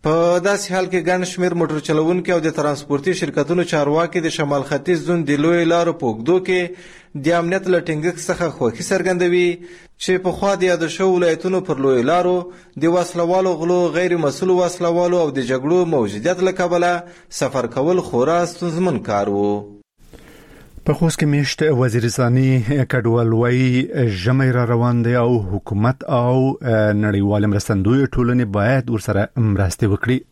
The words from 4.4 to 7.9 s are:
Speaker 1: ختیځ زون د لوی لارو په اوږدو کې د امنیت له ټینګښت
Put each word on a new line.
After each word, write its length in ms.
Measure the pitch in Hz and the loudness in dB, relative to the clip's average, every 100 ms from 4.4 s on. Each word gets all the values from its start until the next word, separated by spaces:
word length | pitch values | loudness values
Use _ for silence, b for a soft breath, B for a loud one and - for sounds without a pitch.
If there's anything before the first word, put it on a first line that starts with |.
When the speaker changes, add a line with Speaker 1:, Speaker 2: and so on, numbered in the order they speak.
| 147 143 135 | -2 -2 -2
Speaker 1:
ختیځ 280 | 139 135 170 147 | -4 0 -2 0
زون 160 | 170 143 | 0 0
د 100 | 143 | 2
لوی 180 | 156 170 165 | 2 2 4
لارو 240 | 170 170 160 | 2 2 0
په 100 | 127 | -2
اوږدو 260 | 110 123 185 185 | -2 0 0 2
کې 760 | 180 175 180 - - - 147 | -2 -2 -10 -20 -20 -14 -4
د 120 | 143 170 | 0 0
امنیت 300 | 170 190 190 | 0 -2 0
له 40 | 175 | 0
ټینګښت 340 | 165 | 0